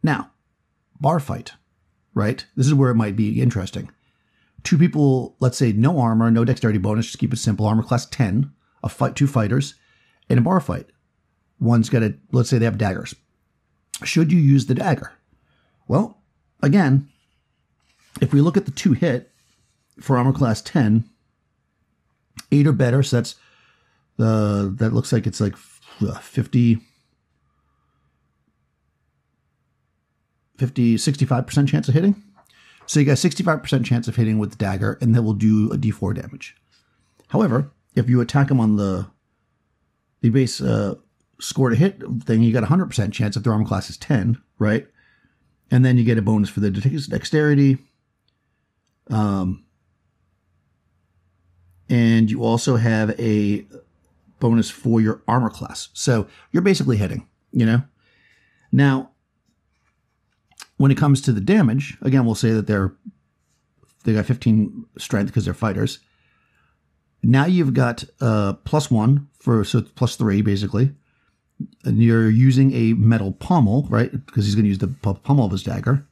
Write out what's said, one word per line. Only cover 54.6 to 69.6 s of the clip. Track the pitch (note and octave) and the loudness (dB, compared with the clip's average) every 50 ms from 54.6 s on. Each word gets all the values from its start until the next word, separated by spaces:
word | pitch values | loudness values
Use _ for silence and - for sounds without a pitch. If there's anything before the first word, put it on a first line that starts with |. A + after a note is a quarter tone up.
| G#2+ - | 0 0
for | - - - B2 A2+ A2+ | -6 -6 -2 0 0 2
your | A2 A2 A2+ - _ | 2 0 -2 -4 _
armor | - A2+ B2+ B2 G#2+ | -2 -2 0 0 -2
class. | - - - - - - - - _ | -6 -10 -16 -14 -14 -16 -16 -16 _
So | - - - B2 A2+ G2 - - - - _ - | -6 -2 0 0 0 -2 -6 -12 -20 -20 _ -4
you're | E3+ F3 | 0 2
basically | G3+ F#3+ D3 D3 C3+ A#2+ G2+ | 2 0 2 0 0 0 0
hitting, | G2 F2 - - - _ _ _ _ _ | -2 -4 -6 -10 -12 _ _ _ _ _
you | - - A#2 | -2 0 2
know? | A2 A2+ B2 C#3 - _ _ _ _ _ _ _ _ _ _ _ _ _ _ _ _ | 2 2 0 0 -4 _ _ _ _ _ _ _ _ _ _ _ _ _ _ _ _
Now, | - C3 C#3 C#3 C3+ C3+ C3+ - _ _ _ _ _ _ _ _ _ _ _ _ _ _ _ _ _ _ _ _ _ _ _ _ _ _ _ _ _ _ - _ _ | 0 2 2 2 2 0 -4 -8 _ _ _ _ _ _ _ _ _ _ _ _ _ _ _ _ _ _ _ _ _ _ _ _ _ _ _ _ _ _ -20 _ _
when | _ C#3 C#3 | _ 4 4
it | C3+ - | 4 4
comes | D3+ D3 C#3 C3 - | 4 2 2 2 2
to | - A#2 | 0 -2
the | G#2+ | 0
damage, | G2 - F#3+ A3 F3+ A2+ A2 C3+ C#3+ - - - - | 0 2 2 4 4 2 2 0 -4 -6 -12 -6 -4
again, | C3 C3 C#3 B2+ | 0 2 2 2
we'll | A#2 A2 | 2 -2
say | - - A2+ | 0 0 0
that | A2+ A2 G2+ | 0 0 0
they're, | - G#2+ G2+ G2 F#2+ - _ _ - _ _ _ _ _ _ _ _ _ _ _ _ _ _ _ _ _ _ _ | 0 0 0 0 -2 -4 _ _ -20 _ _ _ _ _ _ _ _ _ _ _ _ _ _ _ _ _ _ _
they | - A2 | -2 -2
got | G#2+ G2+ | -2 0
fifteen | - B2+ - - A#2+ A2 A2 G#2 - - - - _ _ - | -2 -4 -2 2 2 2 2 2 -2 -4 -16 -20 _ _ -18
strength | - - - G#2 G2+ - - | -10 -4 -2 -2 -2 -2 -2
'cause | - G2+ | -4 -4
they're | F#2+ F#2 | -4 -6
fighters. | - - A2 F#2+ G2+ G#2+ B2 - - _ _ _ _ _ _ _ _ _ _ _ _ _ _ _ _ _ _ _ _ _ _ _ _ - | -4 -4 -4 -2 -2 -4 -4 -6 -8 _ _ _ _ _ _ _ _ _ _ _ _ _ _ _ _ _ _ _ _ _ _ _ _ 0
Now | A#2+ A#2+ C3+ C#3+ | 2 4 4 4
you've | E3+ F#3 F3+ E3 C3+ B2 | 2 2 0 0 0 0
got, | B2+ C3 A#2+ A#2 - - - _ _ | 0 0 0 -2 -6 -12 -20 _ _
uh, | C3+ A#2+ A2 G#2+ G#2 G2 G2+ - _ | -2 -2 0 0 -2 -2 -4 -8 _
plus | - - D#3 C#3+ - | -2 -2 -2 0 0
one | B2+ A2 G#2+ A#2+ C#3 C#3+ C#3 - _ _ | 0 2 2 2 2 2 0 -6 _ _
for, | _ - A#2+ A2 | _ 0 0 0